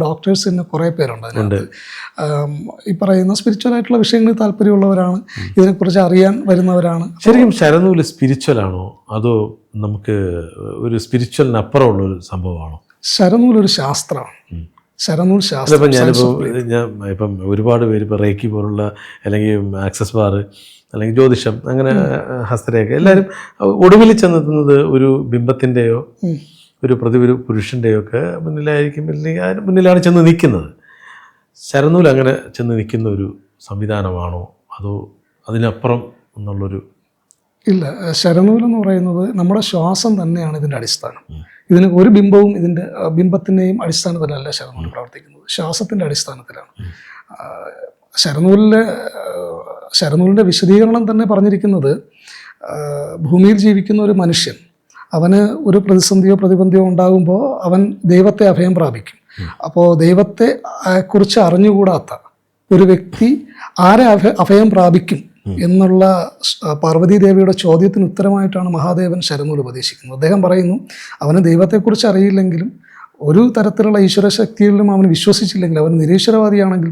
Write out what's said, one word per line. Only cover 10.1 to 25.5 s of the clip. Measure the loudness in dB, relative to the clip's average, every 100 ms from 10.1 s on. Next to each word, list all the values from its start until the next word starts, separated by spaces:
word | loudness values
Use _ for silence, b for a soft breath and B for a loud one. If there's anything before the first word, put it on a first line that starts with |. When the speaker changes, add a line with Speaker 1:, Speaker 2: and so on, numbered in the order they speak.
| -4 -4 -6 -10 -16 -14 -8 -6
Speaker 2:
ഒരു | -6 -4
സ്പിരിച്വലിനപ്പുറമുള്ള | -4 -4 -2 0 0 -2 0 2 0 -4
ഒരു | -6 -10
സംഭവമാണോ? | -10 -8 -10 -14 -18 _ _ -8
Speaker 1:
ശരനൂൽ | 0 2 4 4 4
ഒരു | 2 -2
ശാസ്ത്രമാണ്. | -4 -6 -8 -10 -12 -20 _ -16
Speaker 2:
ഉം. | -16 _ _ -10
Speaker 1:
ശരനൂൽ | -4 -2 0 0
Speaker 2:
അല്ല, | -2
Speaker 1:
ശാസ്ത്രം, | -6 2 4
Speaker 2:
ഇപ്പം | 4 4
ഞാനിപ്പോ, | 4 2
Speaker 1:
science | 2 0
of |
breathing. | -4 -6 -4
Speaker 2:
ഞാൻ | -4 -4 -8 -10
ഇപ്പം | -6 -6 -6 -4
ഒരുപാട് | -2 0 2 0
പേര് | -2 -4
ഇപ്പം | -2
റേക്കി | -2 -2 -6
പോലുള്ള, | -6 -6 -6 -6 -10 B B
അല്ലെങ്കിൽ | -6 -2 0 -2 -4 -6
ആക്സസ് | -6 -6 -6 -2
ബാർ, | -2 -2 -8 b b b _
അല്ലെങ്കിൽ | -8 -2 2
ജ്യോതിഷം, | 2 2 -2 -6 -6
അങ്ങനെ | -4 0
Speaker 1:
ഉം. | 0 -2 -4 -8 -10 -6
Speaker 2:
ഹസ്തരേഖ, | -6 -2 -2 -2 2
എല്ലാവരും | 4 2 0 B B _ -2 2
ഒടുവിൽ | 6 8 6 6
ചെന്നെത്തുന്നത് | 2 0 0 0 2 2 2
ഒരു | 2 2 0 -2
ബിംബത്തിൻ്റെയോ | -4 -2